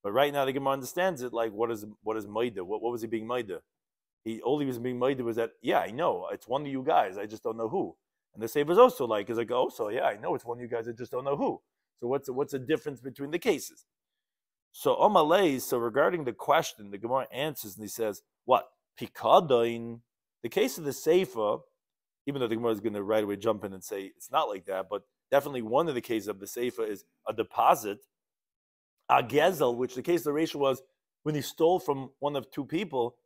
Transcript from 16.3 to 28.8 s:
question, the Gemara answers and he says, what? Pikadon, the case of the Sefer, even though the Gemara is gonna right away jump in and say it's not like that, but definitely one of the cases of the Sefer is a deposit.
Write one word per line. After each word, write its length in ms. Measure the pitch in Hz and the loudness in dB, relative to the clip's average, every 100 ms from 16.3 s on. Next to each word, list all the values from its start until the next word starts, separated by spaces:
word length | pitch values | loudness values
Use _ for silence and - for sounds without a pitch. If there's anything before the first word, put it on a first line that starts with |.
question, 580 | 104 - 151 156 - 101 | -6 2 2 2 -10 -14
the 80 | 101 | -8
Gemara 280 | 113 131 123 | -2 -2 -2
answers 440 | 123 151 139 107 | -6 -6 -6 -12
and 100 | 92 | -12
he 40 | 107 | -12
says, 340 | - 110 98 _ _ - | -4 -4 -4 _ _ 2
what? 240 | 127 - _ _ - | 2 2 _ _ -14
Pikadon, 1000 | 120 - 110 170 170 123 117 117 117 117 _ _ _ _ | -12 -4 6 6 8 4 4 -2 -8 -12 _ _ _ _
the 60 | 117 | -4
case 300 | 190 247 - | 0 0 -2
of 60 | |
the 80 | 147 | -6
Sefer, 680 | 127 - 180 190 113 104 127 - _ _ _ _ _ - | -4 2 4 2 -2 0 -2 -6 _ _ _ _ _ -8
even 140 | 139 | -2
though 80 | 120 | 0
the 80 | 113 | 0
Gemara 160 | 117 | 0
is 80 | 110 | 0
gonna 220 | 110 104 | -2 -4
right 200 | 98 110 | 2 2
away 140 | 104 101 | 2 0
jump 280 | 110 104 | 0 0
in 100 | 101 | -4
and 100 | 95 | -10
say 280 | - 101 98 _ | -8 -8 -8 _
it's 140 | - | -2
not 180 | 135 135 | -2 0
like 160 | 98 95 | -6 -6
that, 200 | 95 92 | -6 -4
but 140 | 101 _ _ _ | -8 _ _ _
definitely 320 | 135 143 131 | 2 2 -6
one 260 | 110 127 165 | 0 2 2
of 60 | |
the 60 | 123 | -2
cases 280 | - 110 98 | -2 -2 -2
of 120 | 98 | -8
the 60 | 98 | -8
Sefer 380 | - 123 117 | -4 -4 -4
is 200 | 113 101 _ _ - | -6 -6 _ _ -8
a 40 | |
deposit. 680 | 110 107 - 123 160 107 107 _ _ _ _ _ _ _ _ | -4 -4 2 4 4 0 -8 _ _ _ _ _ _ _ _